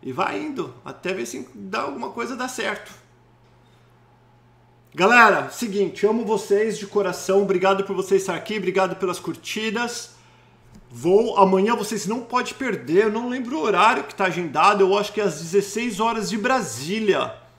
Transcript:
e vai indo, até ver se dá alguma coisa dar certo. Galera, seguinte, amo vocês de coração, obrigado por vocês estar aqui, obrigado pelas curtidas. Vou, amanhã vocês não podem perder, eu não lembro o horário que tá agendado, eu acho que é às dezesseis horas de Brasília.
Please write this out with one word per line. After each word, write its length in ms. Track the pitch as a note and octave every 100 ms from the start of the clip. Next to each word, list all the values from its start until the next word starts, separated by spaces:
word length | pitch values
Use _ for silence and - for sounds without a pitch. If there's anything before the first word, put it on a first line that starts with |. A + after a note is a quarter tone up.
e 100 | -
vai 300 | B2+ F#3+ D4
indo, 320 | D4+ C4+ D3+ -
até 300 | C#3+ C3 F3
ver 120 | F#3+ A#3
se 220 | - -
dá 280 | G#3+ G3 G#3+
alguma 280 | C#4+ C#4 A#3
coisa 260 | G3+ A#3 B3+
dar 120 | B3+
certo. 440 | - A3+ G3+ - - _ _ _ _ _ _ _ _ _ _ _ _ _ _ _ _ _ _ _
Galera, 560 | - F#3+ A#3+ A3 F3 C3+
seguinte, 560 | - A#3 G3 F#3+ - G3+
amo 200 | A3+ G#3
vocês 520 | G#3+ - G3+ A3 G3+
de 100 | G3
coração, 560 | G#3 F#3+ E3+ - G3
obrigado 400 | G3 F#3+ F#3+ F#3+
por 120 | G3 F#3
vocês 260 | F#3 G3
estar 140 | F#3+ E3
aqui, 220 | - G#3+
obrigado 380 | F3+ F#3 F#3+ F#3
pelas 240 | F#3+ F3
curtidas. 960 | - D#3 - - A3 G#3+ A#3+ A#3 - - _ _ _ _ _ - -
Vou, 480 | A#2+ C#3+ G3 A#3 G#3
amanhã 380 | F#3+ F#3+ G3+ A#3+
vocês 320 | G3+ G#3+ F3+
não 140 | A#3
podem 320 | - B3 - -
perder, 480 | C4 F3+ B2 E3+ A3
eu 60 |
não 180 | A3 B3
lembro 280 | B3+ A#3+ D#4
o 40 |
horário 420 | C#4+ F3+ G#3+ B3
que 120 | - -
tá 100 | F#3+
agendado, 580 | E3 E3+ C#3 F3+ G#3
eu 140 | G3 G3+
acho 160 | G3+
que 80 | -
é 20 |
às 160 | G3+ D3+
dezesseis 600 | E3 G3 G3 A3+ A#3+ F#3+
horas 300 | A3+ A3+ F#3
de 80 | G#3
Brasília. 1000 | A3+ C4 E3+ A2+ C#3+ G#3+ G#3+ D#3 B2 - -